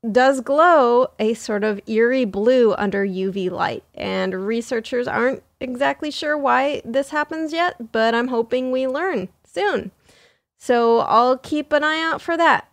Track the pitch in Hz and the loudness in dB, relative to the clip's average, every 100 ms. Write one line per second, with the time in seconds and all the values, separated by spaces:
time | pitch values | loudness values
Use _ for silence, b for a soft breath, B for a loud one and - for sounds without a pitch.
0 | 226 220 269 269 240 294 349 320 240 240 | -2 2 4 2 0 4 6 6 4 2
1 | 254 - 220 226 - 208 214 202 - 220 | 0 -2 -4 -4 -4 -4 -2 -4 -2 0
2 | 240 262 226 190 220 262 226 - 202 196 | 2 2 0 0 2 4 4 2 0 -2
3 | 196 185 190 190 180 180 185 117 - - | -2 -2 -4 -4 -4 -4 -4 -6 -12 -10
4 | 190 190 190 185 202 233 233 233 226 247 | -6 -4 -4 -4 -4 -6 -4 -6 -4 -4
5 | 247 214 247 - - _ 254 247 277 269 | -2 0 0 -2 -10 _ -10 -2 -2 -2
6 | 302 - 302 302 277 247 285 285 233 262 | -6 -6 -4 -2 0 2 0 -4 -4 -4
7 | 285 302 294 320 311 330 349 - 226 226 | -2 -4 -4 -6 -4 -2 -2 -4 -6 0
8 | 226 233 254 233 226 254 254 254 262 277 | 0 0 0 -2 -2 -2 -2 -2 -2 -2
9 | 370 262 185 _ _ - 403 254 - - | -2 -4 -6 _ _ -4 -2 -2 -6 -14
10 | b b b b _ _ - 240 233 233 | b b b b _ _ 0 2 4 2
11 | - 226 254 262 - 302 294 294 302 320 | 4 4 4 0 -2 -6 -2 0 0 -2
12 | 330 302 - 330 330 240 - | -2 -4 -4 2 2 2 -2